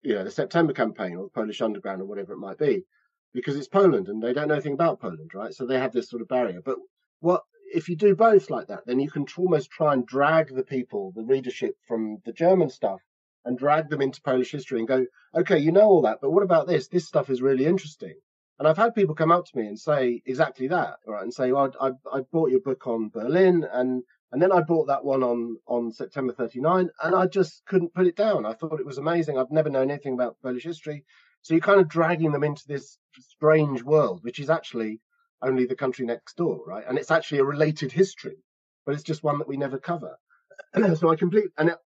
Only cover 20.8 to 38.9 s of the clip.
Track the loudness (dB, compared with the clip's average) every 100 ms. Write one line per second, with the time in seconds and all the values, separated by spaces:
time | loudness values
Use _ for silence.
20.8 | -2 -8 -10 -8 -8 -4 0 2 0 -2
21.8 | -4 -4 -8 -8 -4 -2 2 0 0 -6
22.8 | -4 -4 -4 -6 -2 4 4 4 0 -2
23.8 | -2 -4 -8 _ _ 0 4 4 2 0
24.8 | 0 -2 0 0 0 -2 -4 -10 -6 -4
25.8 | -4 -8 -10 -6 -6 -4 -8 -2 0 2
26.8 | 0 -4 0 2 2 0 -2 -4 -2 0
27.8 | 0 0 0 2 0 2 -2 -6 -8 -8
28.8 | -8 -4 -2 0 0 -2 0 0 2 0
29.8 | -2 -2 -6 -4 -4 -4 -8 -8 -8 -10
30.8 | -10 -12 _ _ _ _ 0 2 6 6
31.8 | 6 2 2 2 0 0 -2 -2 -8 -10
32.8 | -10 _ _ -20 _ _ 4 4 4 -2
33.8 | 2 2 2 -2 -10 -8 -2 -2 -2 -6
34.8 | -6 -8 _ _ _ _ -2 0 0 -2
35.8 | -4 -4 -6 -6 -10 -4 -4 -4 -10 -12
36.8 | -6 -6 0 -2 0 0 0 2 0 0
37.8 | -6 0 0 0 -16 -16 _ _ _ _
38.8 | -8